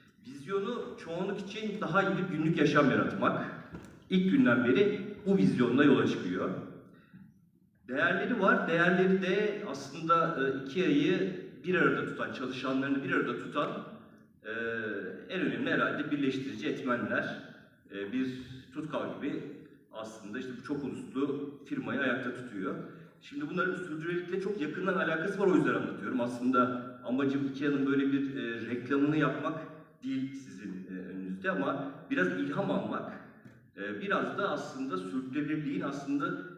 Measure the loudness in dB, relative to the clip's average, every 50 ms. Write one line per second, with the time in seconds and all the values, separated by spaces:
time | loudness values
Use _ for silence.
0 | _ _ _ _ -18 -16 -14 -14 -8 -4 -2 -2 -2 -2 -4 -4 -6 -8 -10 -12
1 | -10 -6 -4 -4 -2 -2 -2 -4 -6 -8 -8 -6 -4 -4 -4 -4 -2 2 4 4
2 | 4 4 2 0 0 0 0 2 2 2 4 6 6 6 6 6 6 6 4 4
3 | 2 0 0 0 2 2 2 0 -4 -6 -8 -10 -14 -14 -16 -16 -16 -18 -20 -16
4 | -6 2 2 4 4 6 6 6 8 8 6 6 6 4 6 6 6 4 2 -2
5 | -4 -8 -10 -6 0 2 4 6 6 6 6 6 4 4 6 6 8 8 8 6
6 | 4 2 0 0 -2 -2 -2 -2 -2 -2 -4 -6 -8 -10 -14 -16 -18 -20 -20 -20
7 | -20 _ -20 -20 -20 -20 _ _ _ _ _ _ _ _ _ _ _ -6 -2 2
8 | 2 4 4 2 2 0 2 4 6 6 6 6 4 2 4 4 6 6 6 6
9 | 6 6 4 4 4 2 2 4 2 2 0 -2 -4 -6 -6 -8 -8 -10 -10 -4
10 | 2 4 6 6 6 4 2 0 0 0 0 -2 -4 -4 0 2 4 4 6 6
11 | 6 4 4 2 2 0 -2 -6 -10 -12 -14 -10 -2 0 4 4 6 4 4 2
12 | -2 -4 -4 -6 -6 -6 -6 -6 -6 -6 -6 -4 -2 0 0 0 2 2 0 0
13 | 0 0 2 2 2 0 -2 -4 -6 -6 -2 -2 -2 -2 -4 -6 -10 -12 -14 -16
14 | -18 -20 -20 -20 -20 -20 _ _ -12 -8 -6 -4 -4 -4 -4 -4 -4 -4 -4 -6
15 | -6 -8 -10 -10 -10 -6 -4 -2 0 0 0 0 -2 0 2 2 2 0 0 -2
16 | -2 -2 0 0 2 2 0 0 -4 -6 -6 -6 -4 -4 -4 -2 -2 -2 -2 -2
17 | 0 -2 -2 -2 -2 -4 -6 -8 -12 -16 -20 -20 -20 -20 _ _ _ -12 -8 -6
18 | -6 -4 -2 -2 -2 -2 -4 -8 -10 -14 -14 -16 -16 -14 -10 -10 -8 -6 -6 -4
19 | -4 -6 -6 -6 -6 -6 -4 -6 -8 -8 -12 -14 -16 -20 -20 -20 -20 _ -12 -12
20 | -10 -10 -12 -14 -12 -10 -8 -8 -8 -8 -10 -10 -6 -6 -6 -4 -4 -6 -6 -8
21 | -10 -8 -4 -2 -2 -2 -2 -4 -6 -8 -10 -12 -10 -8 -6 -6 -4 -4 -2 0
22 | 0 0 0 -2 -4 -6 -6 -8 -10 -10 -8 -6 -4 -4 -4 -6 -8 -12 -14 -18
23 | -20 -20 -20 -20 -18 -12 -10 -8 -6 -4 0 0 0 0 0 -4 -6 -6 -6 -6
24 | -4 -2 -2 -2 -2 -2 -4 -2 -2 -2 -2 -2 -4 -4 -4 -2 0 0 2 2
25 | 2 0 0 0 -2 -2 0 2 4 6 6 6 6 4 2 0 -2 -4 -6 -6
26 | -6 -6 -4 -2 -2 -4 -4 -2 0 2 6 6 4 4 2 -4 -8 -10 -12 -12
27 | -6 -2 0 2 2 2 2 0 0 -2 -2 -2 0 0 2 2 2 2 4 4
28 | 2 2 2 2 0 0 -4 -4 -4 -4 -6 -6 -6 -4 -6 -4 -2 0 2 2
29 | 4 4 4 4 2 2 0 0 -4 -4 -4 -6 -8 -12 -14 -18 -20 -20 -20 _
30 | -8 -4 -4 -4 -4 -6 -8 -10 -14 -14 -14 -12 -10 -10 -10 -10 -10 -10 -10 -10
31 | -10 -10 -10 -8 -8 -8 -8 -4 -2 -2 0 0 0 0 -2 -2 -4 -8 -10 -12
32 | -8 -4 0 2 2 2 2 -2 -2 -2 -2 -2 0 0 0 -2 -2 -2 -6 -6
33 | -6 -8 -12 -14 -16 -20 -20 -20 -20 -20 -20 -20 -20 -20 -14 -10 -8 -8 -6 -6
34 | -2 0 0 0 0 -2 -2 -2 -2 -2 -2 -2 -6 -6 -8 -6 -6 -4 -4 -4
35 | -4 -4 -4 -4 -4 -2 -4 -2 -2 -2 -2 -2 -2 -2 -2 -2 -2 -4 -6 -6
36 | -4 -2 -2 0 0 -2 -4 -4 -8 -12 -14